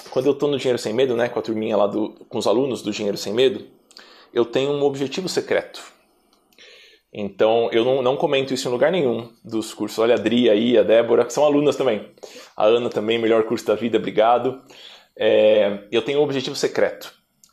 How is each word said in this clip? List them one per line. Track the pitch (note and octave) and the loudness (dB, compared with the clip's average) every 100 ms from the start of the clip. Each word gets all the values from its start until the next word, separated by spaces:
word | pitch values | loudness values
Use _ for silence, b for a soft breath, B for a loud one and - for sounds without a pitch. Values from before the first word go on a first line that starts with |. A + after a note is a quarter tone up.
| - | -8
quando | C3 C#3 | -2 0
eu | C#3 | 0
tô | D3 | 0
no | C#3 | -2
Dinheiro | C3 A#2+ | -2 -2
Sem | A2+ | -2
Medo, | A2+ C3 A#2 | 0 0 0
né, | A#2+ | -2
com | A2 | -4
a | |
turminha | A2 A2 A2 G#2 | -6 -4 -2 0
lá | G2+ | 0
do, | G#2 G#2+ - - | 0 -4 -8 -10
com | A#2 | -4
os | G#2+ | 0
alunos | A2 C3+ G#2 | 0 0 -4
do | G#2 | -6
Dinheiro | G#2 G#2 F#2+ | -6 -4 -6
Sem | G2+ | -4
Medo, | A2 C3 G#2 - _ _ B B B B | 0 0 0 -14 _ _ B B B B
eu | A#2+ A#2 | -4 -2
tenho | C3 C#3 | -2 -2
um | C#3+ | 0
objetivo | C#3+ C#3 C3+ F#3+ F#3 | -2 -2 -6 -6 -6
secreto. | C3+ - F#2+ - - - _ _ _ _ _ _ _ B B B B _ | -4 -2 -4 -4 -14 -20 _ _ _ _ _ _ _ B B B B _
Então, | - G2+ - A2 A#2 A#2 | -12 -8 0 2 2 2
eu | A2+ | 0
não, | B2 C#3 | 0 0
não | B2+ C#3 | 0 0
comento | D#3 C3+ C3+ | 0 0 -2
isso | C3 C3+ | -4 -4
em | |
lugar | B2 C#3+ | 0 0
nenhum | F#3 C3 A2+ A#2 _ | 2 0 -2 -8 _
dos | A2+ A2 G#2+ | -8 -6 -6
cursos. | - G#2+ - | -8 -6 0
Olha | A2+ | 2
a | A2 | 2
Adri | G#2 A#2+ A#2+ | 2 2 4
aí, | G#2 A#2+ A2+ | 4 4 2
a | |
Débora, | G2+ A2+ A#2 A#2 A#2+ | 4 4 4 2 2
que | |
são | - | 2
alunas | D3 C#3+ D3 - | 2 4 2 0
também. | C3 G#2 - _ B B B - | 0 -2 -6 _ B B B 0
A | A2 | 2
Ana | A#2+ A#2 | 4 0
também, | A#2+ G#2+ A#2 | -4 -2 0
melhor | A2 A2+ A2 | 2 2 2
curso | A#2 - | -2 -2
da | |
vida, | G#2 A#2 A2+ | -2 0 -2
obrigado. | G2 F#2+ A2 B2 B2+ C3 - B B B B - | -2 2 2 2 0 -6 -14 B B B B -2
É, | A2 G#2+ G#2+ G#2+ G2+ G2+ - | 2 4 6 4 2 -2 -4
eu | A2+ | -4
tenho | B2 C#3+ | -2 0
um | |
objetivo | C#3+ C3+ C#3+ C3+ | 0 -2 -6 -4
secreto. | C3 - G2 - - - _ _ _ | -4 0 -2 -2 -18 -20 _ _ _